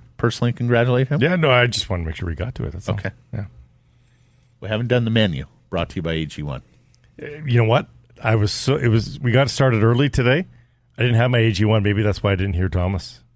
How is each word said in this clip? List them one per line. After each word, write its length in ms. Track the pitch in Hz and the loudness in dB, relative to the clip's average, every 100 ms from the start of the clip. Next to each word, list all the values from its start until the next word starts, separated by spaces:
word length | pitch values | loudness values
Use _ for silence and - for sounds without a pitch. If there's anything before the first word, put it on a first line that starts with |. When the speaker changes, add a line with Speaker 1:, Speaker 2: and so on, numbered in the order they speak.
| - - | -16 -4
Speaker 1:
personally 360 | 120 - 120 | -4 0 -2
congratulate 560 | 117 120 117 123 123 131 | -2 0 2 2 2 0
him? 120 | 143 | 0
Speaker 2:
Yeah, 140 | 143 180 | 0 2
no, 140 | 151 | 2
I 160 | 123 123 | 4 2
just 220 | - - | 0 -4
wanna 140 | 90 | -4
make 120 | 82 - | -4 -6
sure 120 | 90 | -6
we 60 | |
got 200 | 80 92 - | -4 -6 -6
to 80 | |
it, 80 | 120 | -8
that's 160 | 85 - | -8 -6
all. 60 | 101 | -4
Speaker 1:
Okay. 140 | - - _ | -6 -10 _
Speaker 2:
Yeah. 120 | 104 101 - - _ _ _ _ _ _ _ _ _ | -12 -12 -16 -20 _ _ _ _ _ _ _ _ _
Speaker 1:
We 80 | 101 | -6
haven't 200 | 107 120 | -4 0
done 160 | 123 | 0
the 60 | 113 | 2
menu. 360 | 113 104 69 64 _ _ | 2 2 0 -8 _ _
Brought 200 | 85 85 | -4 -4
to 60 | - | -4
you 60 | |
by 100 | 82 | -4
A 100 | 80 78 | -4 -4
G 160 | - | -8
one. 200 | 73 62 - _ _ _ _ - | -8 -10 -12 _ _ _ _ -18
Speaker 2:
Uh, 40 | 147 151 151 | -16 -12 0
you 120 | 117 | 2
know 60 | 110 | 4
what? 200 | 127 - - _ - | 2 0 -12 _ -6
I 140 | 113 110 | 0 2
was 160 | 104 | 0
so, 240 | - - 139 | -2 0 0
it 120 | 123 | 2
was, 300 | 110 - - | 2 0 -4
we 120 | 123 | 0
got 180 | 123 139 | 2 2
started 320 | - 131 113 | 2 2 4
early 260 | 113 120 139 | 2 4 2
today. 380 | - 123 147 190 - _ _ _ - | 2 2 2 -2 -12 _ _ _ -2
I 40 | |
didn't 140 | 123 113 | 0 2
have 140 | 123 | 2
my 80 | 120 | 4
A 120 | 113 | 2
G 140 | 95 | 2
one. 180 | 107 110 | 2 2
Maybe 200 | 104 104 | 2 2
that's 200 | 104 98 | 0 0
why 100 | 101 | 0
I 40 | 95 | 0
didn't 160 | 98 | 0
hear 140 | 85 92 | -2 -2
Thomas. 520 | 95 90 95 - - _ | -2 -2 -4 -8 -18 _